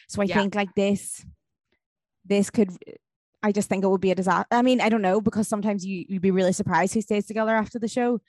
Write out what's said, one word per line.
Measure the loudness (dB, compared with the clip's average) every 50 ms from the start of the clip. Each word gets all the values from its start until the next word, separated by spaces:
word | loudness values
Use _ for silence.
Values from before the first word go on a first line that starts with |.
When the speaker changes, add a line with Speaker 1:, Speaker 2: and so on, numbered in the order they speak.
| -20 -10
Speaker 1:
So | -4 -2
I | -2
Speaker 2:
Yeah. | 0 0 0
Speaker 1:
think, | 0 0 0
like, | -2 -4 -2 0
this, | 0 0 2 0 -2 -4 -8 -16 -16 -18 -20 -20 _ _ _ _ _ _ _ _ _ _ _ _ _ _ _ _ _ -6
this | -2 0 0 0 0
could, | 2 0 0 0 0 -6 -18 -20 -20 -20 _ _ _ _ _ _ _ _
I | -2 0 0
just | 0 0 -2
think | 0 0 2
it | 2
would | 2 2
be | 2 2
a | 0
disa-, | 2 2 2 0 0 0 0
I | 2 2
mean, | 4 4 4 2
I | 2 2
don't | 2 2
know, | 2 2 2 2
because | 0 0 0 0 -2 -2
sometimes | -2 -2 -2 -2 -2 -2 -4
you, | -6 -8 -8 -8 -6
you'd | -4 -2
be | 0 2
really | 2 2 2 2
surprised | 0 0 -2 0 0 2 2 0 0
who | -2
stays | -2 -2 -2 -2 -2
together | -4 -4 -4 -2 0 0
after | 0 -2 -2 -6 -6
the | -8 -6
show. | -2 -2 -2 0 -2 -2 -6